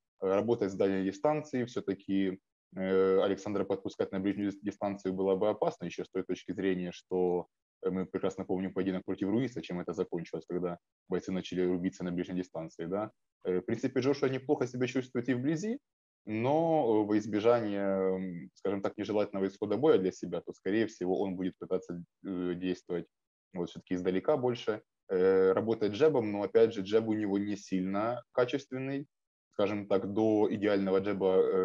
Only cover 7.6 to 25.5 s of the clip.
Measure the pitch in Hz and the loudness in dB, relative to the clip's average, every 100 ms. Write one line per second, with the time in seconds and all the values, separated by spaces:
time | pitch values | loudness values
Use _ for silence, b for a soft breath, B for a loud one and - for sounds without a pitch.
7.6 | _ - 92 92 92 95 98 107 107 92 | _ -6 -4 -2 -4 -2 -4 -4 -4 -4
8.6 | 95 98 95 92 - 95 95 113 127 85 | -4 -2 -2 -2 -4 -4 0 0 -2 -6
9.6 | - 90 85 85 90 87 80 80 - 87 | -8 -6 -4 -4 -4 -4 -6 -10 -6 -4
10.6 | 90 87 _ _ - 92 - 92 - 90 | -4 -6 _ _ -6 -6 -4 -6 -4 0
11.6 | 90 90 92 - 90 87 87 90 87 80 | 0 0 -2 -4 -6 -4 -4 -4 -6 -8
12.6 | 82 - 82 98 107 _ _ _ 92 90 | -10 -10 -6 -4 -6 _ _ _ -2 -2
13.6 | - 113 131 190 139 139 139 131 127 147 | -2 -2 -2 0 0 2 0 -2 -2 0
14.6 | 123 127 127 131 123 123 127 123 139 160 | 0 -2 -2 -2 -2 -4 0 0 0 -2
15.6 | 214 262 _ _ _ _ - 107 123 156 | -2 -6 _ _ _ _ -6 -2 2 2
16.6 | 165 156 120 107 104 107 107 104 113 117 | 2 2 4 2 4 2 2 2 4 4
17.6 | 107 101 98 98 95 95 95 87 67 _ | 2 -2 0 2 0 0 -4 -8 -12 _
18.6 | 98 101 104 107 101 104 101 98 98 - | -2 -2 -2 -4 -2 0 0 0 -2 -2
19.6 | 104 104 156 110 92 - 90 85 - - | -2 2 4 4 4 -4 -6 -6 -8 -8
20.6 | 95 110 107 - 90 92 98 92 92 - | -2 0 0 -2 -2 0 -2 -2 -6 -6
21.6 | 85 92 - 87 85 _ - 90 90 87 | -6 -6 -6 -12 -12 _ -8 -4 -4 -4
22.6 | 90 87 - 87 82 _ _ _ _ 90 | -4 -4 -4 -6 -8 _ _ _ _ -8
23.6 | 85 87 - 92 90 92 - 147 127 120 | -8 -8 -6 -2 0 0 2 2 0 -2
24.6 | - - _ _ - 92 95 95 95 | -4 -4 _ _ -2 2 6 6 6